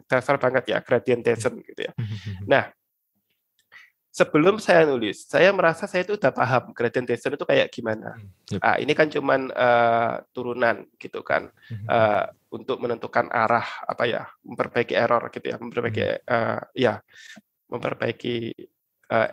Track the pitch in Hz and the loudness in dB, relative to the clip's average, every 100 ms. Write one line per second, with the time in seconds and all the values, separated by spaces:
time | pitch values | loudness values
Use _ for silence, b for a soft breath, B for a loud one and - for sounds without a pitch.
0 | - 131 123 139 127 127 117 104 - 123 | -2 -2 2 0 2 0 0 -4 0 0
1 | - 120 117 113 120 - - - - - | 2 0 2 0 -2 -6 -10 -10 -8 -8
2 | 110 107 - 95 101 135 107 - _ _ | -8 -10 -12 -12 2 2 2 -8 _ _
3 | _ _ _ _ _ _ _ B B _ | _ _ _ _ _ _ _ B B _
4 | _ - 180 151 170 214 - 175 160 131 | _ -2 2 4 4 4 4 6 6 4
5 | 107 90 - 143 175 196 165 160 202 185 | -2 -4 -4 4 4 4 2 0 -2 -4
6 | 180 208 131 - 123 127 - - 120 135 | -2 0 0 0 0 0 0 -4 -2 -2
7 | 123 117 135 143 175 139 - - 117 110 | -2 -2 -4 -4 0 2 2 -2 -6 -6
8 | 110 117 101 - - 101 113 98 127 151 | -8 -14 -18 -20 -10 -2 0 0 0 2
9 | 156 151 139 135 131 - 123 120 117 117 | 2 0 0 0 0 0 4 4 4 2
10 | 117 117 - - 123 120 117 101 - _ | 0 -4 -8 -10 -8 0 0 0 -6 _
11 | - - - 71 98 - - 110 110 117 | -14 -12 -2 -2 -2 -12 -14 -12 -2 2
12 | 110 104 - - _ 113 113 123 120 113 | 4 2 -2 -8 _ -12 -8 -6 -4 -6
13 | - 120 - 117 110 117 113 - - - | -2 -2 0 0 2 2 0 -6 -8 -2
14 | 120 113 - - - 120 127 123 117 95 | -2 -2 -6 -14 -12 -6 -2 -2 0 2
15 | 117 120 - - - 117 120 117 120 110 | 2 2 0 -8 -8 -8 -8 -6 -4 -2
16 | 98 - - 120 113 113 - - 120 104 | -2 -4 -2 -2 0 -4 -8 0 0 0
17 | - B B B _ _ _ 120 - - | -8 B B B _ _ _ -8 -6 -4
18 | 117 117 - 117 117 - - _ _ _ | -4 -4 -6 -6 -6 -12 -18 _ _ _
19 | - 117 110 | 0 2 2